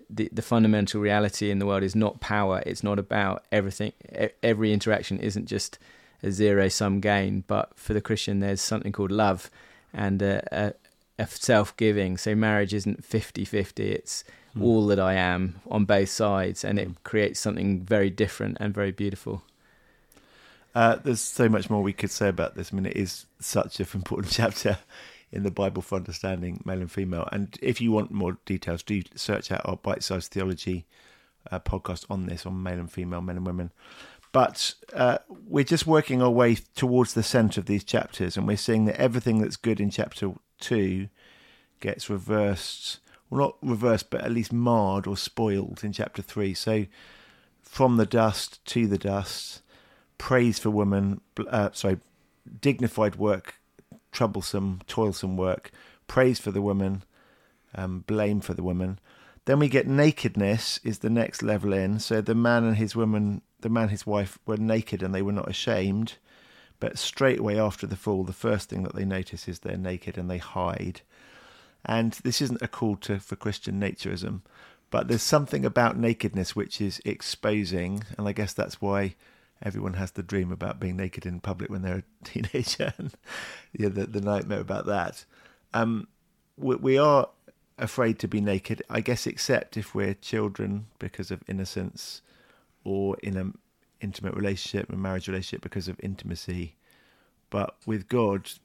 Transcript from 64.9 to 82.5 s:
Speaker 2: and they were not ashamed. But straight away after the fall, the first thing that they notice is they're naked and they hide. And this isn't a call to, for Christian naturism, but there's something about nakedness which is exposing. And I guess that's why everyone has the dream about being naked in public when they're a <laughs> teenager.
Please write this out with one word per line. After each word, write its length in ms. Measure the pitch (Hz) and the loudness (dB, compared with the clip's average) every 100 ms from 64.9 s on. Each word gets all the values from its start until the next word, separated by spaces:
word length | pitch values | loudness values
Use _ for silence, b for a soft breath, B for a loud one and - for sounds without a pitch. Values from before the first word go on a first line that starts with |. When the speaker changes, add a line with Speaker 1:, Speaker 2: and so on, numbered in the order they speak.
| 98 | -4
Speaker 2:
and 120 | 92 | -2
they 80 | 95 | -2
were 100 | 98 | 0
not 160 | 101 - | -2 -4
ashamed. 640 | 98 - 104 98 101 113 - b b b b b _ | -4 0 0 2 0 -2 -6 b b b b b _
But 200 | 113 - | -8 -4
straight 400 | - - 135 - | -6 0 2 2
away 200 | 104 104 | 0 2
after 280 | 107 - 101 | 0 -2 -8
the 100 | 98 | -6
fall, 280 | - 98 | -2 -2
the 80 | 92 | -2
first 360 | 95 113 104 - | -4 -2 -2 -2
thing 140 | 95 | -6
that 120 | 92 | -6
they 100 | 98 | -4
notice 440 | 98 95 92 - - | -4 -4 -6 -10 -12
is 120 | 87 | -10
they're 160 | - 95 | -8 -6
naked 420 | 92 90 - 95 | -6 -6 -8 -8
and 100 | 90 | -6
they 100 | 90 | -6
hide. 640 | - 95 87 92 92 90 - B B B B B B B | -6 -4 -4 -4 -6 -10 -16 B B B B B B B
And 280 | - 113 113 - | -2 0 0 -2
this 180 | 131 - | -2 -2
isn't 200 | 135 120 | -2 -2
a 60 | 117 | -6
call 280 | - 113 101 | -2 -2 -2
to, 220 | - 98 | -4 -6
for 180 | - 98 | -6 -8
Christian 440 | 107 - - 98 | -6 -6 -4 -2
naturism, 640 | 101 - - 92 - 92 - B B B _ | -2 -4 -6 -6 -6 -8 -12 B B B _
but 180 | - 120 | -2 0
there's 140 | 117 | 0
something 420 | - 151 143 135 | 2 2 2 -2
about 320 | 127 120 117 - | 0 4 4 4
nakedness 580 | 117 113 107 98 92 | 0 0 -2 -2 -4
which 260 | 104 98 - | -4 -6 -4
is 200 | 101 - | -4 -4
exposing. 1000 | - - - - 110 107 92 90 90 101 110 - | -6 -6 -8 -4 -2 0 0 -2 -2 -4 -6 -6
And 100 | 104 | -4
I 40 | |
guess 200 | 101 101 | -2 -4
that's 300 | - 104 - | -4 -6 -4
why 320 | 101 98 98 - b b b _ | -2 0 -2 -6 b b b _
everyone 320 | 101 101 98 | -8 -6 -6
has 160 | 92 95 | -4 -6
the 120 | - | -8
dream 300 | 87 98 90 | -4 -2 -2
about 280 | 87 98 - | -4 -6 -6
being 160 | 92 92 | -6 -4
naked 280 | 92 - | -6 -6
in 160 | 92 87 | -8 -8
public 300 | 101 90 - | -6 -6 -6
when 120 | 98 | -6
they're 200 | 92 92 | -4 -6
a 0 | - | -8
<laughs> 100 | _ | _
teenager. 680 | - - 107 | -12 -6 -4